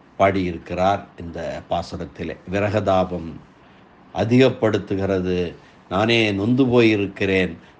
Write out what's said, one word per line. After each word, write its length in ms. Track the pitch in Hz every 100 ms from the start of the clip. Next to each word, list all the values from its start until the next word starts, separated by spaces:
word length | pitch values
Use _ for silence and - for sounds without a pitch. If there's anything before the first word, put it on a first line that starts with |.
| - -
பாடியிருக்கிறார். 880 | 95 95 90 82 - 87 92 98 - -
இந்த 420 | 85 80 78 76 -
பாசுரத்திலே 680 | 85 82 87 85 - 85 71 -
விரகதாபம் 800 | 98 104 107 98 95 87 90 82 73 - - - - - - - -
அதிகப்படுத்துகிறது. 1400 | 101 123 131 127 110 104 92 98 98 95 92 90 87 - - - -
"நானே 420 | 92 110 117 107
நொந்து 340 | 98 104 123 131
போயிருக்கிறேன், 920 | 120 113 107 98 - 98 95 90 80 -